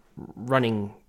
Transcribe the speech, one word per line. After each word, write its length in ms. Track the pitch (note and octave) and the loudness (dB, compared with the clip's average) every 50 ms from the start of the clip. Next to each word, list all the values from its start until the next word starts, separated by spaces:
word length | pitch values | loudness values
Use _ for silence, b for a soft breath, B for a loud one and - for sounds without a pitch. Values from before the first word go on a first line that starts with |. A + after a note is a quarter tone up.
| _ _ - - - - - | _ _ -18 -16 -16 -14 -14
running, 580 | - G#2+ B2 C3+ C3 B2 A2+ A2+ G#2 G2+ G2 - - _ | -10 -2 2 4 4 4 4 2 0 -2 -4 -8 -14 _